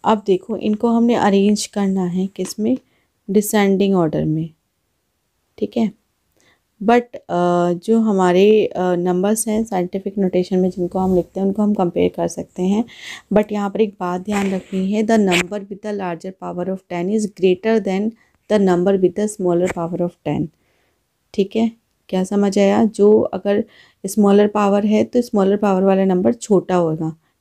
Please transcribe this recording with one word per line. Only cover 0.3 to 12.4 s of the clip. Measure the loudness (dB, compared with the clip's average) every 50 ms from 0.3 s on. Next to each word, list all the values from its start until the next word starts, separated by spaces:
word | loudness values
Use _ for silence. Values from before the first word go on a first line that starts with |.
| -2 -2 -2 -6 -8
इनको | -6 -2 -4 -2 0 0
हमने | 0 2 2 2 2 2
अरेंज | 2 2 2 2 4 4 2 2 0 -2
करना | -6 -4 -2 -2 -2 0 -2 -2
है | -2 -2 -4 -4
किस | -4 _ -8 -10 -10 -6 -4
में, | -2 -2 -2 -4 _ _ _ _ _ _ _ _ _ -2
डिसेंडिंग | 0 0 0 0 0 0 2 2 2 2 2 2 2
ऑर्डर | 2 0 0 -2 -2 -2
में, | -2 -2 -4 -4 -8 _ _ _ _ _ _ _ _ _ _ _ _ _ _ _ _ _ _ _ _ _
ठीक | -10 -10 -6 -2
है। | -2 -2 -2 -4 _ _ _ _ _ _ _ _ _ _ _ _ _ _ _ _ _ 0
But, | 2 2 2 0 _ -16
अ, | -18 _ -6 -2 0 0 2 2 2 0 0 -2
जो | -4 0 0 2 2
हमारे, | 2 2 2 2 2 4 4 4 6 6 6 4 2
अ, | 0 -2 -2 -2 0 0
नंबर्स | 0 0 0 0 0 0 0 0 -2 -2
हैं | -4 -2 -4 -4
साइंटिफिक | -2 -4 -4 -4 -4 -6 -8 -8 -6 -4
नोटेशन | -2 -2 0 0 -2 -2 0 0
में | 0 0 0
जिनको | 0 -2 -6 -4 -2 -2
हम | 0 2 2
लिखते | 0 0 -2 _ -4
हैं | -4
उनको | -2 -2 0
हम | 0 0 0
कंपेयर | 0 -2 -2 0 0 -2 -2
कर | -2 -4 -6
सकते | -6 -6 -8